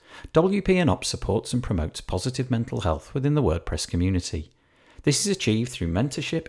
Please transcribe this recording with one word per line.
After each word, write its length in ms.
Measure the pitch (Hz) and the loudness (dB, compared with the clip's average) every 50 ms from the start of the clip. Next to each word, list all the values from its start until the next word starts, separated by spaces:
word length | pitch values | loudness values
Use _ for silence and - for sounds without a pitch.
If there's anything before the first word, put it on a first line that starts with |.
| _ - - - - - | _ -20 -20 -18 -10 0
W 300 | - - - 190 196 202 | 4 4 4 4 4 2
P 160 | 185 - 185 185 | 2 2 4 4
and 120 | 175 135 | 4 4
Up 140 | 92 - - | 2 2 0
supports 480 | - - - - - 95 110 - - | -4 -6 -4 -2 0 0 0 0 0
and 100 | - 123 | -2 -2
promotes 380 | 127 - 107 82 78 78 - - | -2 0 -2 -2 -2 -2 -6 -8
positive 500 | - - - 92 - 131 127 - 131 123 | -6 -4 -4 -2 -2 -2 -2 -2 -2 0
mental 320 | 120 113 117 - - 120 | 0 -2 -2 -2 -4 -2
health 320 | 95 90 78 73 - - - | 0 0 0 -2 -4 -6 -4
within 200 | 139 131 143 147 | -2 0 2 2
the 100 | 151 127 | 2 4
WordPress 420 | 87 80 85 - - - 80 - | 2 2 0 -2 -4 -4 -4 -4
community. 640 | - - 87 90 92 95 90 - - - 80 78 - _ _ _ _ _ _ _ - - - - | -2 -2 0 2 2 2 0 -2 -4 -6 -8 -8 -10 _ _ _ _ _ _ _ -20 -20 -4 0
This 220 | - 139 - - | 0 2 2 2
is 100 | 135 127 | 0 -2
achieved 380 | - - - 107 110 117 123 - | 0 2 2 2 2 0 -2 -4
through 180 | - 92 82 | -4 -2 0
mentorship, 560 | 85 92 123 147 - - 147 - - 160 160 | 0 0 0 0 -2 -4 -4 -4 -4 -4 -4